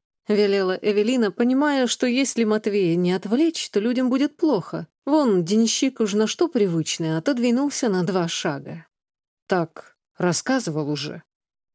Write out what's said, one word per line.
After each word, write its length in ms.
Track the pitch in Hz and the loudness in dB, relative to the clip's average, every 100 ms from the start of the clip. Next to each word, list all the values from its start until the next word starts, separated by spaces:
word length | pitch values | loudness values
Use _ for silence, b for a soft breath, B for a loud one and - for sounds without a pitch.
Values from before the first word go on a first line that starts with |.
| _ _ - | _ _ -2
велела 500 | 208 202 196 185 185 | 2 2 2 0 -2
Эвелина, 500 | 214 202 220 262 208 | 0 0 2 2 0
понимая, 540 | - 240 262 294 277 240 | 0 0 2 2 2 0
что 220 | - 254 | 0 0
если 360 | 247 269 - | 0 0 0
Матвея 520 | 214 214 214 202 175 170 | 0 0 0 0 2 2
не 160 | 180 | 2
отвлечь, 580 | 185 190 240 330 330 - | 0 0 0 0 0 -4
то 100 | 208 | -2
людям 300 | 220 247 254 | 0 0 0
будет 280 | 254 294 - | 0 -2 0
плохо. 500 | 320 208 - 165 170 _ - | 0 0 -2 -10 -12 _ 0
Вон, 380 | 302 262 190 | 2 4 2
денщик 560 | 165 214 226 - 269 262 | 2 2 2 2 -2 0
уж 140 | 214 | -2
на 120 | 208 214 | 0 0
что 200 | - 339 | 0 0
привычный, 680 | 233 202 165 156 - 160 160 | 2 2 0 -2 -4 -2 -2
отодвинулся 720 | 277 247 240 240 285 - 240 | 0 0 0 0 0 -2 0
на 140 | 185 | 0
два 240 | 175 185 165 | 0 0 -2
шага. 600 | - 170 139 143 165 - _ _ _ _ _ - | -2 -4 -6 -8 -14 -16 _ _ _ _ _ -4
«Так, 500 | 185 160 - - _ _ - | -2 -2 -8 -20 _ _ -4
рассказывал 720 | 180 160 - 262 175 151 147 | -2 0 -2 -2 -2 -4 -4
уже». 340 | 147 151 170 - _ _ _ _ | -6 -8 -12 -18 _ _ _ _